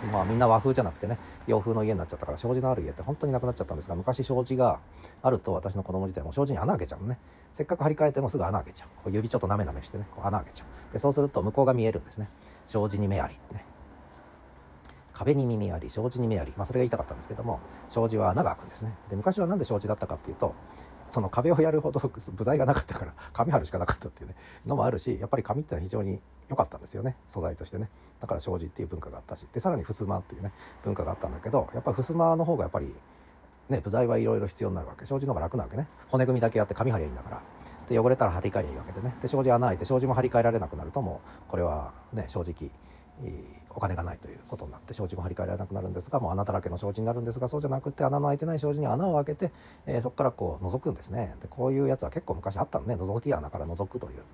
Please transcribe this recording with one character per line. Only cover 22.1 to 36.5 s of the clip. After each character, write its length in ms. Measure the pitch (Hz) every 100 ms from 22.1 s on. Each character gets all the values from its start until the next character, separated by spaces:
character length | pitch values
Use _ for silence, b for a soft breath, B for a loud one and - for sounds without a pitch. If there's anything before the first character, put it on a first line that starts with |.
| - - -
材 140 | 117 147
が 80 | 131
な 80 |
か 60 | 139
っ 40 |
た 140 | - -
か 60 |
ら、 100 | - - B
紙 200 | - 131
貼 80 | 147
る 40 |
し 60 | -
か 80 | 90
な 80 | 87
か 80 |
っ 20 | -
た 120 | -
っ 20 |
て 120 | -
い 40 | -
う 20 |
ね、 60 | - B B -
の 80 |
も 100 | 139
あ 60 | 127
る 80 | 107
し、 200 | - 101
や 60 | -
っ 20 |
ぱ 80 | 123
り 80 |
紙 160 | - 127
っ 40 |
て 120 | 151 80
の 20 |
は 40 |
非 40 | 90
常 140 | 107
に 180 | 98 92 - - -
良 80 | 135
か 80 |
っ 40 | -
た 100 | -
ん 20 |
で 80 | -
す 60 |
よ 100 | -
ね。 120 | 131 127 -
素 120 | 107
材 140 | 87
と 100 | 80
し 60 | -
て 80 | 95
ね。 100 | 110 B B -
だ 80 | 92
か 80 |
ら 60 | 87
障 220 | - 90
子 60 | 80
っ 20 |
て 120 | -
い 40 | 85
う 20 |
文 100 | 82
化 100 | -
が 100 | 90
あ 20 |
っ 20 |
た 120 | - -
し。 100 | -
で、 80 | -
さ 100 | 190
ら 60 | 175
に 80 |
襖 340 | - - 98 95
っ 40 |
て 100 | -
い 40 | -
う 20 |
ね、 100 | 95 B B B
文 140 | - 98
化 80 |
が 80 | -
あ 20 |
っ 20 | 95
た 120 | -
ん 40 |
だ 60 | -
け 100 | -
ど、 200 | - -
や 40 | -
っ 40 |
ぱ 80 | 147
り 40 | 117
襖 380 | 127 165 165
の 100 | 165
方 120 | 165 156
が 80 |
や 40 | -
っ 40 |
ぱ 80 | -
り、 120 | 69 - - B B B - - -
ね、 120 | 131
部 80 | 107
材 200 | 110 120
は 100 | 113
い 60 |
ろ 120 | 113 110
い 40 |
ろ 80 | 101
必 160 | -
要 40 | 104
に 60 |
な 80 | 90
る 60 | 78
わ 60 | -
け。 80 | -
障 180 | 135
子 40 | 139
の 40 |
方 40 | 101
が 60 |
楽 140 | 85 123
な 60 |
わ 80 | -
け 60 | 104
ね。 100 | 160 B B
骨 180 | 127 127
組 80 |
み 60 | 127
だ 100 | 113